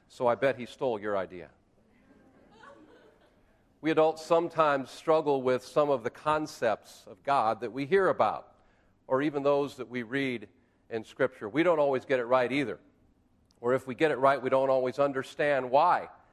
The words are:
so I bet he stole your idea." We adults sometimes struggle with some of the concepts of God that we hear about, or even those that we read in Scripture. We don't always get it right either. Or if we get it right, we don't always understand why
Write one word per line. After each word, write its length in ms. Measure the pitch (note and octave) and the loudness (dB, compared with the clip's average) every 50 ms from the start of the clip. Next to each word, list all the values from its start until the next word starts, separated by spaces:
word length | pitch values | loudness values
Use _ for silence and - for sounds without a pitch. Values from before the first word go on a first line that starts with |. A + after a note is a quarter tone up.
| _ _ | _ _
so 180 | - - C3 | -8 -2 0
I 80 | A#2+ A#2 | 0 2
bet 220 | G#2+ C3+ C#3 B2 | 2 0 0 0
he 100 | A#2+ A#2+ | -2 -8
stole 320 | - - - D3 C3 A2+ G#2 | -14 -10 -6 -4 -4 -4 -4
your 180 | G2+ G#2+ G2+ | -4 -4 -4
idea." 340 | G2 F#2 E2+ F#2 F2 D#2+ C#2+ _ _ _ _ _ _ _ _ _ _ _ _ - _ _ _ _ _ _ _ G#4 A4 - - - - - - - B4+ - - _ _ _ _ _ _ _ _ _ _ _ _ _ _ | -4 -4 -6 -10 -16 -16 -18 _ _ _ _ _ _ _ _ _ _ _ _ -20 _ _ _ _ _ _ _ -20 -20 -20 -20 -20 -20 -20 -20 -20 -20 -20 -20 _ _ _ _ _ _ _ _ _ _ _ _ _ _
We 80 | - D#3 | -2 0
adults 320 | D#3+ D3+ D#3 D#3+ D#3 - - | 2 4 4 2 2 -4 -2
sometimes 640 | - F3 E3 E3+ D#3+ - D#3 D#3+ D3+ C#3+ C3+ C3 - | 2 2 2 2 0 0 2 2 2 2 0 -2 -6
struggle 500 | - - - E3 D#3+ D#3 D3+ D3 C#3+ C3+ | -14 -10 0 2 2 2 2 2 0 0
with 240 | B2 B2+ B2+ B2 - | 2 0 0 0 -2
some 240 | - - D#3 D3 C#3+ | -2 0 0 2 2
of 140 | C#3 B2 | 0 -2
the 80 | G#2+ B2 | -2 -8
concepts 960 | - - - D3+ D3+ D#3 D#3 D3 - - B2+ A2+ G2+ - - - - - - | -10 -6 -4 -2 -2 -2 -4 -6 -8 -2 -2 -2 -2 -2 -6 -18 -20 -20 -20
of 160 | G2+ F#2+ - | -20 -20 -10
God 380 | _ C3+ C#3 C3+ A2+ A2 A2+ G#2 | _ 0 0 2 2 2 0 -2
that 120 | A#2+ A2 | -6 -8
we 140 | G#2+ C3+ C#3+ | -6 -8 -4
hear 220 | C3+ F#3 G3 F#3+ E3+ | 0 2 2 2 2
about, 440 | C3+ - A#2 G#2 E2 C2 - - _ _ _ _ _ _ _ _ _ _ _ | 2 2 2 2 0 -4 -10 -16 _ _ _ _ _ _ _ _ _ _ _
or 160 | - C3+ C3 | -2 -2 0
even 200 | D3 D#3 C#3 C#3+ | 0 -2 -2 0
those 340 | C#3 C#3+ C#3+ C#3 C#3+ C3 - | 2 2 2 2 0 -4 -6
that 120 | - A#2+ G#2+ | -12 -14 -10
we 140 | B2 B2 | -8 -8
read 480 | A#2 G#2+ B2+ C#3 C#3 C3 B2 A2 G#2 - _ _ _ _ _ _ _ _ | -8 -4 -4 -4 -2 -4 -4 -8 -10 -16 _ _ _ _ _ _ _ _
in 120 | A#2 A2+ | -8 -8
Scripture. 460 | G#2+ - - - C3+ B2 - - A#2 G#2 | -8 -10 -2 -2 -2 -2 -2 -6 -12 -6
We 140 | G#2 C#3+ | -2 0
don't 160 | E3 F3+ E3+ D3+ | 2 2 2 2
always 260 | D3 C#3 C3+ B2+ - | 2 2 0 -2 0
get 160 | - C3+ B2+ | 0 -2 -2
it 40 | A#2+ | 2
right 260 | A#2 B2+ B2+ B2 A#2 | 2 2 2 2 0
either. 260 | B2+ C#3+ C#3 G#2+ F2+ - - _ _ _ _ _ _ _ _ _ _ _ _ _ _ _ | 0 -2 -2 -4 -6 -10 -14 _ _ _ _ _ _ _ _ _ _ _ _ _ _ _
Or 120 | - A#2+ | -2 0
if 140 | B2+ B2+ - | 0 0 -2
we 80 | C3+ B2 | -6 -2
get 160 | - D#3 D#3 | 0 0 0
it 60 | C#3+ | 0
right, 260 | A#2 C3+ C3+ C#3+ C3 | 2 2 2 2 2
we 80 | A#2 C3 | 0 0
don't 180 | C3 C3 C3+ C3+ | 0 2 2 2
always 300 | C3 C3 B2+ B2+ B2 C#3+ | 2 0 0 -2 0 0
understand 720 | C#3+ C#3+ C3+ C3 B2+ - - - D#3 D3 C#3+ C3 B2+ B2+ | -2 0 0 -4 -8 -8 -6 -4 -2 0 0 0 -2 2
why 400 | B2 C#3+ D#3+ F3+ D#3+ A2+ F2 - - - _ _ | 2 4 4 4 2 0 -2 -8 -16 -20 _ _